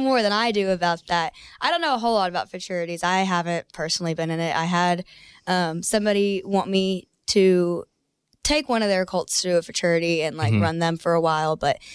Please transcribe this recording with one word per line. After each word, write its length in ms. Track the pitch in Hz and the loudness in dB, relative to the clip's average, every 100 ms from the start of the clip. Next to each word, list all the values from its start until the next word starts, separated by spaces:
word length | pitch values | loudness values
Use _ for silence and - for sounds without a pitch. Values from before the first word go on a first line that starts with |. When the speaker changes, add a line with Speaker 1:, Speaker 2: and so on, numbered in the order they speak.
Speaker 1:
more 180 | 269 262 | 2 2
than 100 | 208 | 2
I 180 | 208 233 | 0 0
do 200 | 208 196 | 0 0
about 360 | 185 175 170 - | 0 0 -2 -2
that. 260 | 170 165 - - - | -2 -2 -6 -20 -4
I 100 | 262 | -2
don't 100 | 339 | 0
know 140 | 330 | 0
a 40 | 254 | 0
whole 160 | 233 | 0
lot 140 | 226 185 | 0 0
about 220 | 175 - | -2 -6
futurities. 540 | 180 - 180 170 170 | -10 -6 -6 -4 -2
I 140 | 175 185 | 0 2
haven't 520 | 190 180 170 170 - | 2 0 0 -4 -6
personally 420 | - 156 - 170 | -8 -6 -4 -2
been 160 | 160 165 | -2 -4
in 100 | 165 | -2
it. 160 | 165 - | -2 -2
I 80 | |
had, 400 | 165 180 180 175 - - - - - | 0 0 2 0 -4 -20 -20 -12 -2
um, 380 | 185 170 165 | 0 0 -2
somebody 580 | - 220 208 202 202 196 | -2 0 2 2 2 -2
want 240 | - 196 - | -2 -2 0
me 380 | 190 190 185 - _ - | 0 0 -2 -8 _ -2
to 560 | 208 190 180 175 175 - _ _ _ _ _ | 4 6 6 2 -2 -8 _ _ _ _ _
take 240 | - 302 285 | -2 0 2
one 140 | 233 | 0
of 60 | 208 | 2
their 160 | 190 185 | 0 0
colts 340 | 180 - - | -4 -4 -4
to 160 | 185 175 | 0 0
a 40 | |
fraternity 600 | 165 - 175 170 170 165 | 0 -2 0 2 2 0
and, 140 | 156 143 | -2 -2
like, 160 | 156 | 0
Speaker 2:
Mm-hmm. 100 | - | 2
Speaker 1:
run 160 | 165 165 | 2 0
them 160 | 165 165 | 0 0
for 160 | 170 | 0
a 60 | 165 | 2
while, 360 | 160 156 156 156 | 2 2 0 0
but 220 | 147 - - | 0 -2 -6